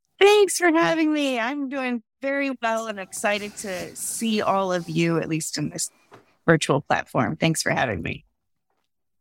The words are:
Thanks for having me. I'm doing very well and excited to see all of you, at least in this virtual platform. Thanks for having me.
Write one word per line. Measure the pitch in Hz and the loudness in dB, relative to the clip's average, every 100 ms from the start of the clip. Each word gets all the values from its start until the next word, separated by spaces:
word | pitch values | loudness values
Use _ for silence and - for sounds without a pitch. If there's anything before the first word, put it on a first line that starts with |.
| _ - | _ 4
Thanks | 403 427 392 - | 6 6 4 2
for | 339 | 2
having | 320 339 330 311 | 4 2 2 2
me. | 302 277 247 | 0 0 -2
I'm | 226 294 269 | -4 -4 -6
doing | 277 254 240 - _ | -4 -4 -6 -8 _
very | 269 277 277 254 | -4 -2 -2 -2
well | 226 226 226 | -2 -2 -4
and | 202 | -8
excited | 185 - 208 208 208 - | -10 -4 -2 -2 -4 -10
to | 202 180 170 - | -8 -8 -8 -10
see | - - 226 214 | -8 -4 0 0
all | - 196 190 | 2 0 0
of | 180 170 | -2 -2
you, | 165 170 165 | 0 2 0
at | 160 | 0
least | 160 - - | -4 -4 -6
in | 151 | -6
this | 170 - - _ - _ _ - | -4 -8 -10 _ -20 _ _ 2
virtual | 160 - 139 | 4 4 0
platform. | - 101 - 147 107 160 | 0 -2 0 -2 -2 0
Thanks | 165 156 | 0 0
for | - | -2
having | 170 131 104 | 0 -2 -2
me. | - - - _ _ _ _ _ _ _ _ _ | -6 -10 -14 _ _ _ _ _ _ _ _ _